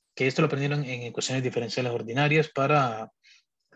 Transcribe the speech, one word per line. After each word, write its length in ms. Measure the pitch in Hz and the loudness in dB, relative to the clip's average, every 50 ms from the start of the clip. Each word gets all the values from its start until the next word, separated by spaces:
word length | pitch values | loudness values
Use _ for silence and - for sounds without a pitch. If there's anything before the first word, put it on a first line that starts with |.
| _ _ _ - | _ _ _ -2
que 80 | 127 131 | 0 0
esto 140 | - - | 2 2
lo 60 | 165 147 | 2 2
aprendieron 360 | 143 135 139 143 147 147 147 | 2 0 -2 0 -2 -2 -2
en 200 | 127 127 120 120 | -4 -6 -8 -8
ecuaciones 380 | 117 - - - - 131 131 | -8 -6 -6 -4 -2 -2 -2
diferenciales 520 | 127 127 - 123 120 113 - 135 123 123 117 | -2 -2 -2 -2 -4 -2 -2 -2 -2 -2 -2
ordinarias 560 | 117 113 113 117 135 147 147 151 156 151 - | -4 -4 -4 0 2 2 4 4 4 2 2
para, 600 | - 135 135 139 151 147 135 120 113 110 113 - _ _ _ - - _ _ _ _ _ _ _ _ | 0 -2 2 4 4 4 4 2 -2 -4 -8 -12 _ _ _ -20 -20 _ _ _ _ _ _ _ _